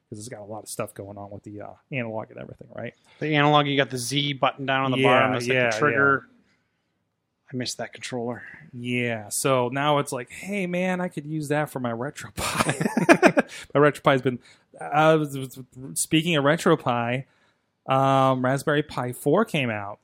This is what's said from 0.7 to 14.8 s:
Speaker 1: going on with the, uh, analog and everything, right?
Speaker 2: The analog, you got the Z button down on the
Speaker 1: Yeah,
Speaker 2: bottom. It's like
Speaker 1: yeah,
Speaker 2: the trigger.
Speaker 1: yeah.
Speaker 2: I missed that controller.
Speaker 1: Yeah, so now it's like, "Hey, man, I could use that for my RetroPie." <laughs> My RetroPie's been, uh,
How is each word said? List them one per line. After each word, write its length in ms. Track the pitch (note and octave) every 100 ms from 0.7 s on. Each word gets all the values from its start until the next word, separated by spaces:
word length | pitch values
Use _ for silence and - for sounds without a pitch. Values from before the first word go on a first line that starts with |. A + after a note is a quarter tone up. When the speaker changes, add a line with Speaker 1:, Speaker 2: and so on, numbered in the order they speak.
| - G#2+
Speaker 1:
going 220 | - G2 G2+
on 120 | G2+
with 120 | G2+
the, 160 | - G#2
uh, 80 | G2+ G2 -
analog 380 | C3+ A#2 A2 A2+
and 80 | A#2+
everything, 300 | B2 - -
right? 200 | - A#2 - _ -
Speaker 2:
The 140 | D3+ D3+
analog, 300 | D3 D3 C#3+
you 100 | C#3
got 140 | C3
the 80 | B2+
Z 360 | A#2 C#3 C#3+
button 300 | C#3 D#3+ - C3+
down 180 | C3+ C3+
on 40 |
the 60 | B2+
Speaker 1:
Yeah, 220 | C3+ B2+
Speaker 2:
bottom. 160 | A2 A2
It's 100 | A#2+
like 60 |
Speaker 1:
yeah, 160 | B2+ A#2+
Speaker 2:
the 80 | A2
trigger. 460 | D3 B2+ C#3 C3+ -
Speaker 1:
yeah. 80 | _ _ _ _ _ _ _ _ _ _ _ _
Speaker 2:
I 40 | B2+
missed 220 | A#2+ -
that 140 | A2+
controller. 480 | - - B2+ A#2 A#2 - - -
Speaker 1:
Yeah, 540 | B2 A#2+ B2 A#2+ A2+ G#2
so 380 | - C#3+ C3 B2
now 260 | C#3 D3 C#3+
it's 140 | C#3
like, 180 | B2+ B2
"Hey, 360 | - F#3+ G3+ F3+
man, 340 | F3 F#3 F#3
I 80 | F3+
could 160 | E3 D3
use 220 | D#3 C#3+
that 220 | D3 D3
for 100 | C3+
my 120 | B2
RetroPie." 1500 | A#2 C3 - - - - F2 - - - - F3 - F4 - - -
<laughs> 120 | -
My 60 | C#3
RetroPie's 400 | D3 C#3 - C3+
been, 180 | C3 B2 _ _ _
uh, 460 | -